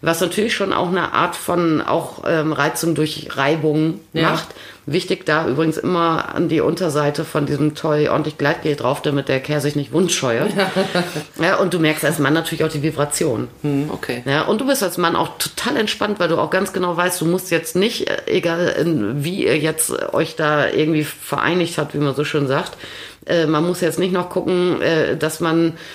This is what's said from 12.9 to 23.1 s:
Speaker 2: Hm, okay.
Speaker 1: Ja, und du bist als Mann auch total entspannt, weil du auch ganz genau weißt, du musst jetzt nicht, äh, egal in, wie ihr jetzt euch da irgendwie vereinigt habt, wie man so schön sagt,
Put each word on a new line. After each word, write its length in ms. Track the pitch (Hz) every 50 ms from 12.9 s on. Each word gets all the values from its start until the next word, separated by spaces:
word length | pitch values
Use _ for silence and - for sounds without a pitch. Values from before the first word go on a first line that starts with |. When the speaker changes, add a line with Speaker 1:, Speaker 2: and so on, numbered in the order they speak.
| 123 127 147 143 - - 170 151 117 107 123 120 - - -
Speaker 2:
Hm, 280 | 147 143 139 147 151
okay. 320 | - - - - 123 123 123
Speaker 1:
Ja, 180 | 139 139 156 -
und 180 | - 214 220
du 60 | 269
bist 160 | 262 277 - 202
als 140 | 175 - -
Mann 180 | 175 170 165
auch 200 | - 160 - - -
total 380 | - - - - - 226 294
entspannt, 420 | 262 214 208 - - 208 208 208 196
weil 100 | 180 165
du 100 | 165 -
auch 120 | 151 156
ganz 220 | 180 190 202 202 -
genau 240 | 185 180 175 170
weißt, 240 | 165 180 185 185 -
du 60 | 160
musst 240 | 165 175 185 - -
jetzt 260 | 170 160 165 - -
nicht, 320 | 175 196 240 226 - - -
äh, 80 | - - -
egal 420 | - - 190 - 170 165 170 175 - - -
in, 440 | 151 170 160 127 104 101 123 147 139
wie 220 | 170 185 - -
ihr 120 | 98 127 156
jetzt 320 | 147 160 156 - - - - - - - -
euch 200 | 127 160 156 -
da 320 | - 156 151 151 147 135 -
irgendwie 360 | - - 151 156 165 151 151
vereinigt 720 | 151 - - - - 143 - - 139 170 180 170 170 - -
habt, 140 | 151 147 -
wie 40 | 147
man 160 | 147 139 127
so 100 | 139 151
schön 220 | 147 - 147 143 127
sagt, 240 | 135 151 190 - - - - - - - - -